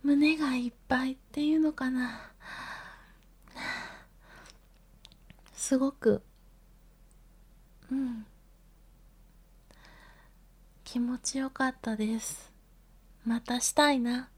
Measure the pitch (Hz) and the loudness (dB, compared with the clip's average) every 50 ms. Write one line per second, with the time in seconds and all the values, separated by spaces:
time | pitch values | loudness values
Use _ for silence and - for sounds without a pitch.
0 | - 285 285 285 294 302 320 302 302 269 254 247 247 240 - - - - 262 254 | 4 4 6 6 6 6 4 4 0 0 0 0 -2 -4 -6 -10 -2 0 0 0
1 | 262 262 262 - - _ - 294 294 302 311 320 311 302 302 - 262 254 262 254 | 2 -2 -4 -8 -14 _ -4 -2 2 2 4 4 4 2 0 -2 -4 -2 -2 -2
2 | 247 240 226 226 - - - - - - - - - - - - - - - - | -4 -4 -6 -12 -16 -20 -20 -20 -16 -14 -14 -12 -12 -12 -14 -14 -14 -18 -20 -20
3 | - - - - - - - - - - - - - - - - - - - - | -20 -20 -20 -20 -20 -20 -20 -20 -20 -20 -14 -10 -8 -8 -8 -8 -10 -12 -14 -18
4 | - - - - - - - - - - - - - - - - - - - - | -20 -20 -20 -20 -20 -20 -20 -20 -20 -20 -20 -20 -20 -20 -20 -20 -20 -20 -20 -20
5 | - - - - - - - - - - - - - - 269 262 262 277 - - | -20 -20 -20 -20 -20 -20 -20 -20 -20 -20 -12 -10 -2 0 2 2 2 0 -2 2
6 | - 226 208 - - - - - - - - - - - - - - - - _ | 2 2 2 2 -2 -14 -20 -20 -20 -20 -20 -20 -20 -20 -20 -20 -20 -20 -20 _
7 | - - - - - - - - - - - - - - - - - - 262 269 | -20 -20 -20 -20 -20 -20 -20 -20 -20 -20 -20 -20 -20 -20 -20 -20 -10 -6 -4 -4
8 | 269 247 240 220 214 - - _ - - - _ - - - - - - - - | -2 -4 -6 -8 -12 -16 -20 _ -20 -20 -20 _ -20 -20 -20 -20 -20 -20 -20 -20
9 | - - - - - - - - - - - - - - - - - - - - | -20 -20 -20 -20 -20 -20 -20 -20 -20 -20 -20 -20 -20 -20 -20 -20 -20 -20 -20 -20
10 | - - - - - - - - - - - - - - - - - - - 247 | -20 -20 -20 -20 -20 -20 -20 -20 -20 -20 -20 -20 -20 -20 -20 -20 -20 -6 -2 -2
11 | 240 240 254 247 - - - 269 269 269 - - 269 262 254 - - 226 220 214 | 0 0 -2 -4 -6 -4 -4 -2 -4 -4 0 0 0 0 0 -4 -6 -6 -2 -2
12 | 214 220 226 220 - - - - - - - - _ _ - - - - - - | 0 -2 -2 -2 -4 -8 -10 -12 -16 -20 -20 -20 _ _ -20 -20 -20 -20 -20 -20
13 | - - - - - 233 233 233 - - 247 247 - - - 302 294 294 285 254 | -20 -20 -20 -8 -2 -2 -2 -2 -2 -2 -4 -2 -2 2 4 6 6 6 4 4
14 | 233 240 247 254 262 - - | 2 0 -2 -4 -6 -10 -20